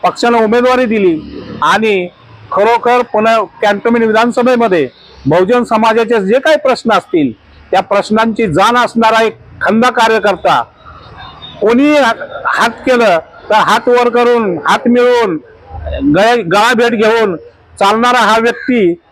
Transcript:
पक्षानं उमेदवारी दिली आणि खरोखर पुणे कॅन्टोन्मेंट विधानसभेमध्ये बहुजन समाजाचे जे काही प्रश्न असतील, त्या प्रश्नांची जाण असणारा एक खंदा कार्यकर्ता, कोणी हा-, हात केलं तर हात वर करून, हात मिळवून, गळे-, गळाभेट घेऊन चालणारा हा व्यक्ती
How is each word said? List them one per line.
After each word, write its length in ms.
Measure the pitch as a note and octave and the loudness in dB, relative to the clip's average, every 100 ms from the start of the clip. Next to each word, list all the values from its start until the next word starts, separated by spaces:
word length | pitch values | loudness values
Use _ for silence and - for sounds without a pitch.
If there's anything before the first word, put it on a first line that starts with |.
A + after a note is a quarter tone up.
पक्षानं 360 | F#3 - A#3+ A#3 | -4 -2 0 0
उमेदवारी 460 | A3 A#3 B3+ B3+ | 0 0 0 0
दिली 580 | B3+ A3 F#3 D#3+ - - - - | 0 0 0 -2 -8 -16 -16 -4
आणि 460 | D3+ G3 A3 G3 F3+ _ - - - | -2 0 0 -2 -4 _ -20 -20 -8
खरोखर 500 | F#3 G#3+ A#3+ A#3+ B3 | -2 0 2 0 0
पुणे 420 | A#3+ G#3+ A3 A3+ F#3+ - | 0 -2 0 0 -2 -4
कॅन्टोन्मेंट 440 | G#3+ G3+ A#3 A#3 A3+ | -2 -2 0 0 0
विधानसभेमध्ये 800 | G#3+ A#3+ A#3 B3 B3 A#3 F3+ C3 - - - C3+ | 0 0 0 0 0 2 0 -2 -6 -20 -10 -2
बहुजन 380 | E3 F#3 B3 | 0 2 0
समाजाचे 640 | A#3+ A3 A3+ A3+ A3+ A#3 F#3+ | 0 0 2 0 0 -2 0
जे 120 | A#3+ | 0
काही 180 | D#4 D4+ | 2 0
प्रश्न 360 | C#4 A#3+ - | 0 -2 0
असतील, 400 | F#3 - F3 C#3 G#2+ _ - - | -2 0 -2 -2 -4 _ -20 -4
त्या 100 | F3+ | -2
प्रश्नांची 680 | F#3+ G3+ - G#3+ A3+ G#3+ A3+ | 0 -2 0 0 0 -2 -2
जाण 300 | D3+ A3 A#3+ | 2 2 2
असणारा 460 | A#3 A3+ A3+ A3+ | -2 0 2 2
एक 140 | A3+ A3 - - | 0 -4 -20 -6
खंदा 280 | E3 G#3+ B3 | -2 0 0
कार्यकर्ता, 720 | B3 A3+ A3 G3+ F3+ F#3+ C#3 A2+ _ - - - - - - - - | 0 0 0 0 -2 0 0 -2 _ -20 -20 -20 -20 -20 -20 -20 -4
कोणी 320 | G#3 A#3 C#4+ | 0 2 2
हा-, 220 | D4+ A#3+ A3+ - - - | 2 0 -2 -8 -8 -6
हात 240 | - A#3 | -2 -4
केलं 480 | A3+ - B3 A3 E3+ - - - | -4 -2 2 2 0 -2 -20 -2
तर 40 | |
हात 340 | G#3+ E3+ G#3+ A#3+ | 0 2 0 2
वर 200 | A#3+ A#3+ | 2 2
करून, 500 | A#3 A#3+ A#3+ A3 G#3+ | 0 2 0 -2 -4
हात 300 | D#3 A3 A#3+ | -2 -2 0
मिळवून, 480 | A#3+ B3 B3 A3 D#3 - - - - - C#3 C#3 | 2 2 2 0 -4 -10 -20 -20 -16 -12 -4 0
गळे-, 300 | D#3 A3 A#3+ | 2 2 0
गळाभेट 500 | F3 G3 A3 A#3+ A#3+ | 0 0 2 2 0
घेऊन 440 | A3+ A3 A3+ G#3+ E3 - - _ - | 0 0 2 0 -4 -12 -20 _ -2
चालणारा 400 | G3 A3 A#3+ B3 | 0 2 0 2
हा 200 | G#3 A3 | 2 2
व्यक्ती 560 | A3+ A#3 - B3 F3+ E3+ _ | 0 -4 -2 0 0 -2 _